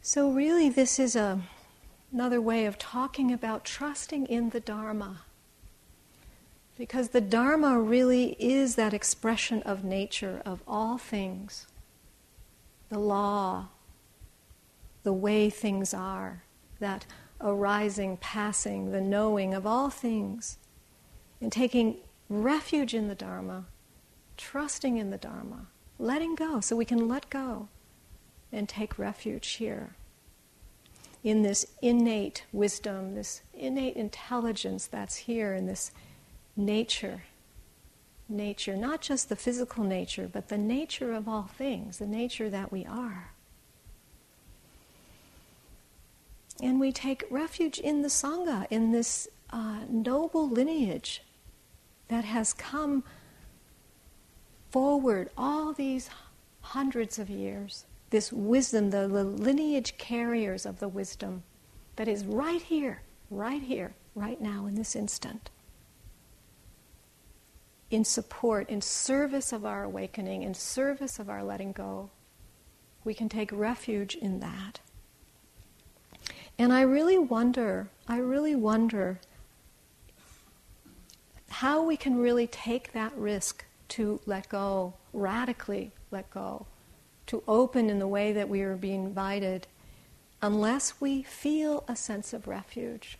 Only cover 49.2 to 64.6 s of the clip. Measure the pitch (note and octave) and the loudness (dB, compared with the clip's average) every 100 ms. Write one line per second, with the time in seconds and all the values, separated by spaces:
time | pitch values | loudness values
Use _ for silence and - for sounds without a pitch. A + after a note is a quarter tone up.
49.2 | - - - A#3 A3 G#3+ B3+ A3+ A3+ C4+ | -6 -14 -10 -6 -4 -6 -2 0 2 2
50.2 | E4 E4 D4+ A#3 C#4 D#4+ A3 E3+ - - | 2 2 2 4 4 2 0 0 -6 -10
51.2 | - _ - - _ - _ _ - A#3 | -14 _ -20 -20 _ -20 _ _ -4 -2
52.2 | G#3+ A3+ A3 - - C#4+ D4+ C#4 - - | 0 0 0 -2 -6 -2 2 0 0 -16
53.2 | - - - - _ - _ - - - | -20 -20 -20 -20 _ -20 _ -20 -20 -20
54.2 | - - - - - C4 C4+ C#4+ C4 G3+ | -20 -20 -20 -20 -2 2 4 4 4 2
55.2 | F3+ - B3+ D4+ D#4 D4 C4+ C4 - - | 0 -2 0 0 -2 -2 -2 -2 -6 -16
56.2 | - - - _ - C4+ C4+ B3+ G#3+ - | -20 -20 -20 _ -8 -2 0 0 -2 -4
57.2 | G3 G3 G3 G3+ G3+ - - - - A3 | -6 -4 -6 -6 -10 -12 -16 -20 2 2
58.2 | G#3 - G3+ B3+ C4 A3 G3+ G3 G3 G3+ | 2 -2 4 4 6 4 4 4 2 2
59.2 | G3 G3 G#3+ C#4 D#4 C#4+ A#3 - - A#3+ | 0 2 4 4 4 2 0 -8 -4 -2
60.2 | A#3 A#3 G#3 F#3+ G3+ F#3 G3+ F#3+ F#3+ - | 0 0 0 -2 -6 -6 -6 -4 -6 -6
61.2 | G3 F#3 F3 - - - - - A3+ G3+ | -8 -8 -12 -20 -20 -20 -18 -4 -2 -2
62.2 | G3 G#3+ D4+ E4+ - D#4+ C#4 - - - | 0 -2 0 -2 0 0 0 -4 -14 -20
63.2 | - G3+ G#3+ C#4+ C4 C4 F3+ G3+ - A3 | -12 -6 -4 -4 -4 -4 -6 -10 -14 -8
64.2 | G#3 E4 G#3+ G3+ | -6 -4 -6 -4